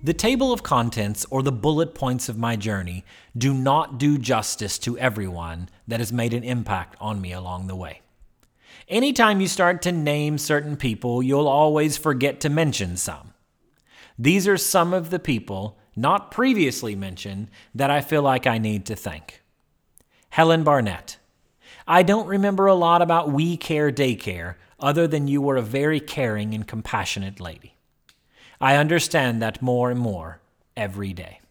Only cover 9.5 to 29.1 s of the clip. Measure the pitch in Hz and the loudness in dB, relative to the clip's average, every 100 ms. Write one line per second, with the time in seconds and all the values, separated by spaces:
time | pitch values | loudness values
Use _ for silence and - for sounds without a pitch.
9.5 | - 175 180 175 175 147 147 147 151 - | 2 2 2 -2 0 0 0 0 -2 0
10.5 | 147 147 147 131 107 123 120 127 139 147 | 0 0 -4 -4 -2 -2 -2 2 2 4
11.5 | 139 156 151 151 143 160 131 139 131 151 | 4 4 4 0 0 -2 0 0 0 -2
12.5 | 147 160 - 95 87 - 76 - _ _ | 2 0 0 -4 -4 -6 -8 -16 _ _
13.5 | _ _ _ _ - - - 123 190 190 | _ _ _ _ -20 -20 -2 2 4 4
14.5 | 190 - 190 170 185 165 175 - 120 - | 2 2 2 2 0 -2 -6 -2 -4 -4
15.5 | 98 104 - _ - 131 196 196 - 254 | -8 -8 -12 _ -2 0 0 -2 0 2
16.5 | 226 143 120 117 98 98 90 101 98 107 | 4 2 0 -6 -6 -8 -10 -10 -10 -12
17.5 | - - 113 139 147 - 151 139 131 127 | -16 -16 -2 0 0 2 2 2 2 2
18.5 | 113 110 107 95 107 - 76 - - _ | 0 0 -2 -6 -10 -10 -12 -16 -20 _
19.5 | _ _ _ _ _ _ _ _ - 165 | _ _ _ _ _ _ _ _ 4 4
20.5 | 165 151 143 107 87 - - _ _ _ | 6 4 2 2 -4 -12 -20 _ _ _
21.5 | _ - - - 170 180 208 190 196 202 | _ -20 -20 2 4 6 2 0 0 2
22.5 | 196 196 185 170 170 170 170 147 139 170 | 4 4 6 6 6 6 2 2 2 0
23.5 | 170 - 151 151 131 131 110 - 90 85 | -2 -2 0 0 2 0 0 -6 -8 -10
24.5 | 85 _ _ 139 147 165 151 143 139 139 | -12 _ _ 0 2 2 2 2 2 2
25.5 | 131 110 135 147 156 - - 123 104 107 | 0 0 0 0 0 -4 -4 -2 -2 -2
26.5 | 107 104 113 - 113 98 - 98 98 87 | -4 -6 -10 -6 -4 -4 -6 -8 -10 -14
27.5 | 80 - _ _ _ _ _ _ _ - | -14 -20 _ _ _ _ _ _ _ -20
28.5 | _ 131 143 151 170 - | _ 2 4 4 2 2